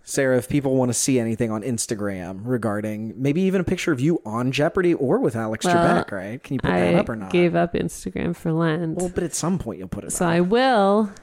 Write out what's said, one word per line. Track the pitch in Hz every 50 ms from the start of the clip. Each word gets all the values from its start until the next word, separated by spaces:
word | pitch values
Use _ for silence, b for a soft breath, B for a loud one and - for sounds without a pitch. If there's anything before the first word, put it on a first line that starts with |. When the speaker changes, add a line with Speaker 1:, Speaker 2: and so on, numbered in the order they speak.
| _
Speaker 1:
Sarah, | - - 147 139 131 127 127
if | 117 -
people | - 147 131 135 131
wanna | 131 127 123 113
see | - - - 131 123
anything | 113 113 113 - 123 113 110
on | 110 101
Instagram | 131 120 107 - - 120 101 104 101 98 92 87 85 95 92 107
regarding | 123 127 117 104 110 101 107 104 107 107 107 110 113 -
maybe | 110 131 143 143 175 190
even | 190 185 196
a | 170
picture | - 190 180 - 175 151
of | 123
you | 131 160 170 - -
on | 214 107 117 123 127
Jeopardy | 127 139 147 165 - 196 180 175 165
or | - 139 127 170 254
with | 269 156 101
Alex | 113 113 110 113 - -
Speaker 2:
Well, | 180 175
Speaker 1:
Trebek, | 170 170 170 175 175 - -
right? | 104 95 92 101 117 139 _
Can | - 139
you | 123
put | -
that | - 185 180 175 175 175
Speaker 2:
I | 180
Speaker 1:
up | 214 -
or | -
not? | 220 196 190
Speaker 2:
gave | 185 175 175 170 170
up | 170 175 175 -
Instagram | - - 170 - - - 196 180 - - 170 170
for | - - 170 160
Lent. | 160 170 160 156 170 175 160 160
Speaker 1:
Well, | 180 180 180
but | 180 208 180
at | 160 -
some | - - 165 190 156
point | - 113 92 -
you'll | -
put | 175 - - -
it | -
Speaker 2:
So | - - 185
Speaker 1:
up. | 170 170
Speaker 2:
I | 170
will | 175 180 220 240 262 269 247 208 196 196 202 214 220 202 B B